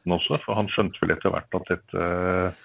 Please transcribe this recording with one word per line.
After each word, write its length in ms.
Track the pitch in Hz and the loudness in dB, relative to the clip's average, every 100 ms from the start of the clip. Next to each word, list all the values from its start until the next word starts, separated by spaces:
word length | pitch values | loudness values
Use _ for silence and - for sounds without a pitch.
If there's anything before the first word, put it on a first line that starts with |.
| - | -2
den 100 | 87 | 0
også, 240 | - 76 | 0 -2
for 160 | - 104 | -2 -2
han 140 | 104 | 0
skjønte 300 | - 101 - | 0 0 0
vel 100 | - | 0
etter 220 | 85 98 | 2 0
hvert 240 | 82 - 92 | -2 -2 -4
at 80 | - | -2
dette, 380 | 90 - 90 87 90 90 92 92 - | -4 -4 -4 -2 0 2 2 0 -2